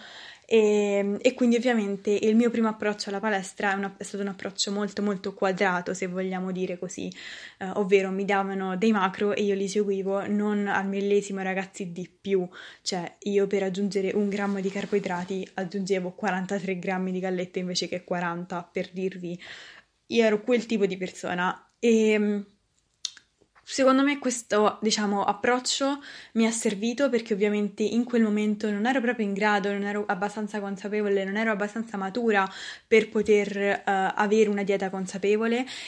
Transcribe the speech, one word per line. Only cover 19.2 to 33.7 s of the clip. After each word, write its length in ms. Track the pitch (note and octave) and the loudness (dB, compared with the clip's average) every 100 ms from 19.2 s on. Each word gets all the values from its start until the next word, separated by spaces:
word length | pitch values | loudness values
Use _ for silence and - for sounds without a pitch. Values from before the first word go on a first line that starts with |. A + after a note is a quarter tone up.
| F3 F3 - - - - _ _ _ | -8 -10 -12 -18 -18 -20 _ _ _
Io 180 | A#3 A3 | 2 4
ero 160 | G#3 | 2
quel 240 | G#3+ A#3+ A3+ | 2 2 2
tipo 200 | A3+ G3 | 2 2
di 120 | F#3 | 0
persona. 720 | F#3 - - F3+ F3+ - _ _ | -6 -6 -4 0 0 -2 _ _
E, 640 | A#3 A3 G#3+ G#3+ G#3 G#3 G3+ _ _ _ _ _ - - _ _ _ _ | 4 6 6 4 4 0 -4 _ _ _ _ _ -12 -12 _ _ _ _
secondo 400 | - - C4 C4 | -10 2 6 6
me 160 | C#4 C#4 | 4 2
questo, 600 | B3+ A#3+ - G#3 G#3 G#3 | -2 -4 -2 2 2 2
diciamo, 420 | G#3+ G#3+ G#3 G3+ | 0 0 0 0
approccio 800 | - - A3+ B3 B3+ - C#4 C#4+ - - - | 0 0 0 0 0 -2 -2 -4 -8 -18 -6
mi 100 | A3+ | 0
è 80 | A3+ | 0
servito 560 | A3+ A3+ G3 A3+ A#3+ C#4 | 2 -2 -2 -2 0 0
perché 240 | A#3 A#3 | 0 -2
ovviamente 500 | G3+ G#3 G#3 G#3 G3 | 0 2 2 -2 0
in 200 | G#3+ A#3 | 0 0
quel 200 | B3 A#3+ | 0 2
momento 460 | A3 G#3 G#3+ G#3 G#3+ | 2 2 0 0 -2
non 160 | G3+ A#3 | 0 0
ero 140 | B3+ | 2
proprio 260 | A#3 A3+ G3+ | 0 0 -2
in 60 | |
grado, 400 | G3 G#3+ G3+ G3 | 0 2 2 0
non 120 | G3+ | -2
ero 200 | G3+ G#3 G#3 | -2 -4 -2
abbastanza 540 | G3 G3+ G#3+ G#3 G#3+ | -2 -4 -4 -6 -6
consapevole, 640 | G3 G3 G#3 G#3+ G#3 G3 | -6 -8 -4 -2 0 0
non 140 | F#3+ G3+ | 0 -2
ero 140 | A3+ | -2
abbastanza 440 | G3+ G3+ A3+ A3+ G3 | -2 -4 -6 -8 -6
matura 500 | F#3+ G#3+ A#3 G3+ F#3+ - - - _ | -4 -2 2 2 0 -4 -14 -16 _
per 220 | A3+ A3 | 4 4
poter, 500 | A3 G#3 G#3 G3+ G3+ | 0 4 4 4 0
eh, 260 | G3+ | 0